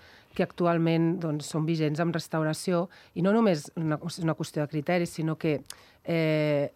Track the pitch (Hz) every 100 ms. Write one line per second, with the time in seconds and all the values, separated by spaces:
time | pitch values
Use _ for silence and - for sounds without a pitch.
0 | - - - - 180 - 175 170 165 165
1 | 165 165 165 151 143 160 156 165 151 151
2 | 170 165 - 165 156 156 - 175 185 -
3 | - - 185 220 220 156 - - 160 151
4 | 165 - 165 151 165 160 147 156 143 175
5 | 175 - 160 156 165 139 - - - -
6 | - 165 160 156 151 147 143